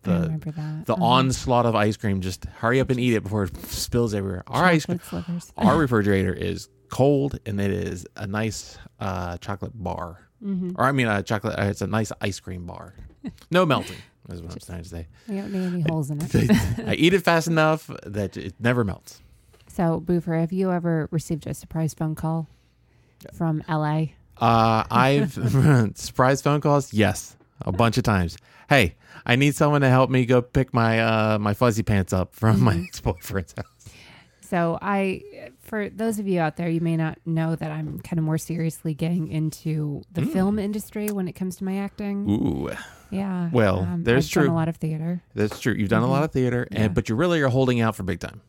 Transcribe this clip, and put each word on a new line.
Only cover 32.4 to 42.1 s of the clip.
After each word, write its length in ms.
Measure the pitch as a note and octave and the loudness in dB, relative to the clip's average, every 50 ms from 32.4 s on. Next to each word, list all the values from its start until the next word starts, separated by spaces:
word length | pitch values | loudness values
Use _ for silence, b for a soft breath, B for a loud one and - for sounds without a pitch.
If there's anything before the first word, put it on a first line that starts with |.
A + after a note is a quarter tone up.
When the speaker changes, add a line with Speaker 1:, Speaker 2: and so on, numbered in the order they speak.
| A2+ A2+ G#2+ G2+ | 4 4 6 6
Speaker 2:
my 120 | B2 A2+ F2+ | 4 4 2
Speaker 1:
Mm-hmm. 100 | E2+ F3+ | 0 -4
Speaker 2:
ex-boyfriend's 680 | F3 - - - A#2+ - - - - - G2 F2 - - | -6 -12 -6 -4 -4 -4 -4 -8 -6 -6 -6 -6 -6 -12
house." 100 | - - _ _ _ B B B B B B B B B B B _ | -14 -14 _ _ _ B B B B B B B B B B B _
Speaker 1:
So 360 | - - G3+ F3 E3+ E3 E3 - | -10 -4 -2 -2 0 0 -2 -4
I, 400 | - G3 G3+ G3 G3 F#3+ F#3+ - - G#4 - - - - _ _ | -4 -2 -2 0 -2 -2 -4 -8 -12 -18 -20 -18 -20 -20 _ _
for 260 | - - A3+ G#3+ G#3 - | -14 -8 -6 -6 -6 -6
those 300 | G3 F#3+ A3 A3+ A3 G#3 | -6 -4 -4 -4 -4 -4
of 80 | G3+ | -2
you 140 | G3 F#3 E3+ | -2 0 0
out 160 | D#3+ D3+ - | 0 -2 -2
there, 100 | - E3+ | -4 -4
you 140 | E3+ E3 E3 | -2 -2 0
may 160 | E3+ E3 E3 | 0 0 0
not 220 | D#3+ D#3+ D#3 - _ _ | 0 -2 -2 -4 _ _
know 300 | E3 D#3+ D#3+ D#3+ E3 E3 | -2 -2 0 0 -2 -2
that 160 | D3+ D#3+ D#3 | -4 -6 -8
I'm 280 | D3+ D#3 D#3 D3+ D3+ F3+ | -6 -8 -8 -8 -10 -12
kind 200 | - - F#3 E3 | -10 -6 -4 -2
of 60 | D#3 | 0
more 120 | D#3 D#3+ | 0 -2
seriously 560 | D#3+ - - E3 E3 D#3+ E3 - - - E3 D#3 | -2 -4 -6 -6 -4 -4 -4 -6 -6 -6 -6 -4
getting 360 | - E3 E3 E3+ F#3 D#3 - | -2 -2 -2 -2 -2 -4 -4
into 720 | - D#3 D#3 D#3 - - - D#3+ D#3 D#3 D3+ D3 C#3+ - - _ | -4 -2 -2 -4 -4 -6 -6 -4 -4 -2 -4 -4 -6 -8 -12 _
the 100 | - E3 - | -4 -2 -2
Speaker 2:
Mm. 100 | D4 D#4+ | 0 2
Speaker 1:
film 260 | F#3+ F#3 G3 G#3 G#3+ | 2 2 2 0 -2
industry 500 | G3 G3+ G#3 G#3+ G3+ - - G#3+ G#3 G#3+ | -4 -4 -6 -6 -8 -8 -8 -4 -4 -4
when 200 | G#3 G3+ F#3 F3 | -2 -2 -4 -6
it 40 | - | -6
comes 220 | - F#3+ F#3 F3 | -6 -8 -8 -6
to 60 | - G3 | -6 -6
my 140 | F#3 F#3+ | -6 -4
acting. 520 | G3 G3 G3 _ - G#3 G3+ | -4 -6 -8 _ -8 -8 -6